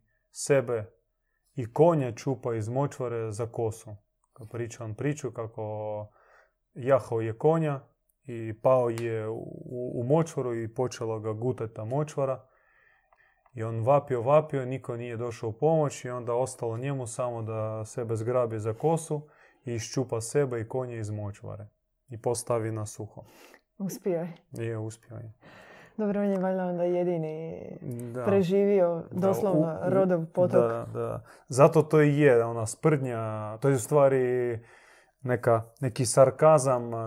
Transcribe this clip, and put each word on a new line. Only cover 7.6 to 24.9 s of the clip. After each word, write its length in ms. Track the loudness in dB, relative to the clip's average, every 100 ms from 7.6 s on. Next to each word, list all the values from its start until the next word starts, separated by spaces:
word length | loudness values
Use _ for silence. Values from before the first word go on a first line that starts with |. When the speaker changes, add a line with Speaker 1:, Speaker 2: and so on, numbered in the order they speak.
| 0 -4 -10 _ _ _
Speaker 1:
i 300 | -12 -10 -10 0
pao 280 | 4 4 4
je 380 | -2 -4 -4 -6
u, 60 | -8 -10 -14 -12
u, 260 | -10 -6 -4
u 80 |
močvaru 520 | 2 4 4 -2 -4 -4
i 180 | -4
počela 460 | -2 -4 -4 -6 -4
ga 140 | -4
gutati 400 | -2 -2 -4 -6
ta 120 | -8 -4
močvara. 640 | -4 -4 -2 -2 -4 -10 _ _ _ _ _ _ _ _ _ _
I 100 | -8
on 200 | -6 -2
vapio, 380 | 4 4 2 -2
vapio, 440 | 4 4 4 -4 -4
niko 320 | -6 -6 -8
nije 200 | -8 -6
došao 320 | -6 -6 -8
u 40 |
pomoć 520 | -2 2 2 0 -4 -8
i 40 |
onda 240 | -8 -4
ostalo 440 | -2 -2 -4 -6 -6
njemu 300 | -6 -6 -6
samo 340 | -6 -6 -6
da 440 | -6 -6 -6 -6 -8
sebe 300 | -8 -4 -4
zgrabi 440 | 0 0 0 -2
za 140 | -4
kosu 540 | -2 0 0 -2 -8 -8 _ _ _ -8
i 80 |
iščupa 480 | -8 -4 -4 -4 -4
sebe 400 | -2 0 0 -2
i 60 | -4
konja 280 | -6 -6 -8
iz 140 | -8
močvare. 580 | -6 -8 -10 -14 -14 -16 _ _ _ _
I 120 | -6
postavi 500 | -4 -4 -2 -2 -2
na 140 | -6 -8
suho. 380 | -10 -14 -14 -20 -20 -20 -20 _ -10
Speaker 2:
Uspio 420 | -8 -6 -4 -4
je. 140 | -4 -10 _
Speaker 1:
Je, 260 | -8 -6 -6
uspio 380 | -8